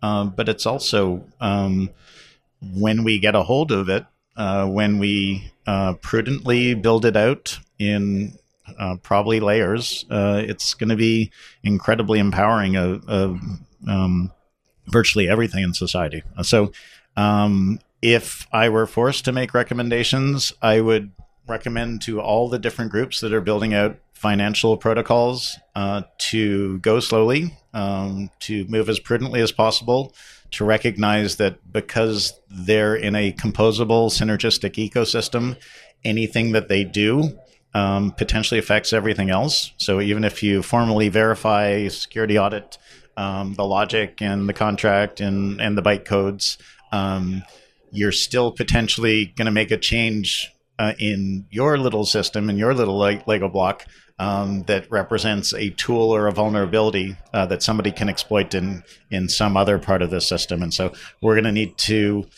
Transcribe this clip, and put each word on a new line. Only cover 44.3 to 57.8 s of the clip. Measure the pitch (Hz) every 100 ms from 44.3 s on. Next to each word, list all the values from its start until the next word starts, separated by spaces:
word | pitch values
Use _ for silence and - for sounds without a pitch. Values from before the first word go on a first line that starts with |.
| 101 101
the |
contract | 101 107 101 110 101 104 -
and, | 101 98 98 101
and | 110 101
the |
bytecodes, | 101 98 - 101 98 98 - - - - -
um, | 104 98 95 92 95 - - _ _ _
you're | 101 101
still | - - 123 120
potentially | - 110 117 110 - 113 110 101 -
gonna | 113
make | 107 104
a | 107
change, | - 117 113 107 95 - - _ _ -
uh, | 110 110
in | 107 98 95 95 98
your | 104 143 147
little | 127 107
system, | 101 107 95 107 107
in | 101
your | 113
little | 131 104 101
Le-, | 101 104 -
Lego | 107 95
block, | 95 92 - - - _ -
um, | 98 101 98 98
that | 90 98 -
represents | 107 92 107 110 101 -
a | 110 104
tool | - - 120 113
or | 110 104
a |
vulnerability, | 95 107 107 92 110 107 98 95 95 -
uh, | 107 92
that | 90
somebody | - 110